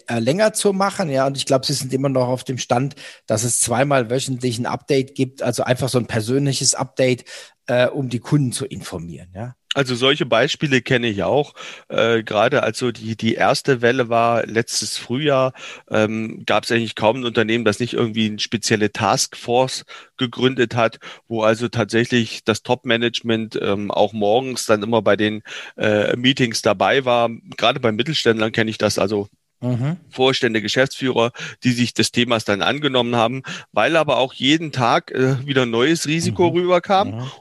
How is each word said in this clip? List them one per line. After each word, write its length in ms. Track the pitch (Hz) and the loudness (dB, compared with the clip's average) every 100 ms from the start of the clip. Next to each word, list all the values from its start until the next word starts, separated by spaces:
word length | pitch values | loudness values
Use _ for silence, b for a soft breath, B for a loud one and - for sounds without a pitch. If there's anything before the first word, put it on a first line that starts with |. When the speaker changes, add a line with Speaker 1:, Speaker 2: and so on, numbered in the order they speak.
| - | -4
Speaker 1:
äh, 120 | 120 | -2
länger 340 | 113 180 214 | 0 2 2
zu 200 | - 202 | 2 0
machen, 360 | 190 196 190 165 | 0 -2 -2 -2
ja. 160 | 135 139 | 0 0
Und 120 | 135 | -2
ich 80 | - | 0
glaub, 200 | 131 - | 0 0
sie 80 | |
sind 200 | 135 127 | -4 -4
immer 160 | 131 139 | -2 0
noch 180 | 131 123 | 0 0
auf 160 | 127 | -2
dem 140 | - 123 | -4 -6
Stand, 380 | - 131 143 B B B - | -2 0 0 B B B -4
dass 180 | 107 | -2
es 160 | 120 - | 0 -2
zweimal 500 | - 117 143 135 113 | 0 0 2 2 0
wöchentlich 500 | 131 135 123 127 113 | -2 -4 -4 -2 -2
ein 60 | 98 | -4
Update 480 | 120 - 139 131 - | -4 0 0 0 -4
gibt, 260 | 131 - | -4 -4
also 220 | 120 120 | -4 -2
einfach 260 | 120 127 131 | -2 0 0
so 80 | 127 | -2
ein 80 | 107 | -2
persönliches 680 | 117 107 135 143 131 135 - | -4 0 0 0 0 0 -2
Update, 500 | 131 - 131 123 B B B _ - | -4 0 2 0 B B B _ 0
äh, 220 | 123 123 | 2 2
um 220 | 147 127 | 0 -4
die 100 | 120 | -6
Kunden 320 | - 147 127 | 0 2 2
zu 140 | - 104 | -4 -8
informieren, 680 | 95 - 90 85 78 90 | -10 -10 -10 -10 -14 -16
ja. 220 | 95 123 - - 139 | -14 -14 -12 -6 -2
Speaker 2:
Also 180 | 127 | -2
solche 320 | 120 135 147 135 | 0 2 2 2
Beispiele 560 | 113 131 - 151 131 | 2 2 0 0 0
kenne 260 | - 127 120 | 2 0 0
ich 140 | 98 | -2
auch. 320 | 87 131 147 B B B - | 0 0 -2 B B B -4
Äh, 340 | 101 113 113 | 0 2 2
gerade 400 | 110 107 120 131 | 0 2 2 2
als 160 | 113 - | 0 -2
so 120 | 123 | -4
die, 240 | 113 113 107 | -4 -8 -2
die 200 | 113 - | -2 2
erste 480 | 95 143 - 123 | 2 2 0 2
Welle 260 | 120 131 113 | 2 2 2
war, 380 | 117 117 117 - | 2 2 2 0
letztes 500 | 110 - - 107 - | -2 -2 -4 -6 -8
Frühjahr, 560 | - 127 147 135 131 B B B - | -6 -2 2 2 0 B B B -2
ähm, 500 | 107 107 110 110 - 113 | 0 0 -2 -8 -8 -2
gab's 240 | 104 - | 0 0
eigentlich 240 | 117 110 - | -2 -2 0
kaum 220 | 110 131 | 2 2
ein 80 | 120 | 0
Unternehmen, 400 | 117 110 117 110 | 0 0 2 0
das 140 | 101 | 0
nicht 140 | 120 | -2
irgendwie 320 | 113 117 110 107 | -2 -2 0 -2
eine 140 | 107 | -2
spezielle 520 | - 110 - 110 104 | -6 -4 0 2 0
Taskforce 920 | - 101 131 - - - 123 131 - B B B - | 0 2 2 -2 -8 -2 0 0 -4 B B B -6
gegründet 580 | 127 - 127 131 113 117 | -6 0 0 2 0 2
hat, 220 | 113 - B B - | 0 -2 B B -6
wo 160 | 113 | 0
also 240 | 110 113 120 | 2 2 0
tatsächlich 760 | 120 101 113 120 120 113 - | -2 0 2 2 2 0 -2
das 200 | - 104 | -2 0
Top-Management, 960 | - 123 127 117 120 - 117 113 107 - | 0 -2 0 0 0 -2 -2 -2 -2 -4
ähm, 300 | 101 98 101 | -2 -2 -2
auch 200 | 85 104 | 0 0
morgens 540 | 107 101 117 131 120 - | 2 2 2 0 -4 0
dann 160 | 107 | 0
immer 220 | 104 117 | 2 2
bei 120 | 104 101 | 2 2
den, 280 | 107 107 B B B - | 0 -2 B B B -4
äh, 380 | 107 104 - 120 | 0 2 2 2
Meetings 460 | 127 139 120 107 | 2 2 0 0
dabei 420 | 110 98 98 131 127 | 0 2 2 2 2
war. 240 | 120 117 113 - - | 2 0 -4 -14 0
Gerade 240 | 113 139 | 0 2
bei 120 | 120 | 0
Mittelständlern 600 | 107 131 147 120 110 110 | 0 -2 0 2 2 0
kenne 200 | 113 110 | -4 -8
ich 80 | 110 | -2
das 180 | 104 - | 0 2
also 300 | 98 104 101 _ _ _ | 0 0 -4 _ _ _
Speaker 1:
Mhm. 360 | 123 120 139 175 - | -4 -2 -2 -6 -8
Speaker 2:
Vorstände, 520 | - 131 131 120 110 | 0 2 2 0 0
Geschäftsführer, 680 | 104 131 135 - 131 117 117 B 151 - | 0 0 0 0 -2 2 0 B -14 -2
die 100 | 127 | 0
sich 200 | 120 117 | 2 0
des 200 | - 110 | 0 0
Themas 320 | 120 120 113 - | 0 2 0 0
dann 160 | 101 | 0
angenommen 560 | 85 139 147 127 120 117 | 0 0 0 0 2 2
haben, 260 | 113 131 156 185 - | 0 -2 -10 -14 -6
weil 240 | 104 123 160 | -2 2 2
aber 200 | 151 120 | 2 0
auch 160 | 131 | 0
jeden 380 | - 139 160 160 | 0 0 2 0
Tag, 400 | 135 120 160 - | 0 2 0 -2
äh, 340 | - 131 135 143 | 0 0 0 0
wieder 200 | 131 120 | 0 2
neues 420 | 113 143 165 139 | 2 2 0 0
Risiko 420 | 165 139 107 175 | -2 0 2 2
Speaker 1:
Mhm. 60 | 170 | 2
Speaker 2:
rüberkam 540 | 180 180 - 190 240 | 2 2 2 0 0
Speaker 1:
Mhm. 220 | 113 131 - | -4 -10 -4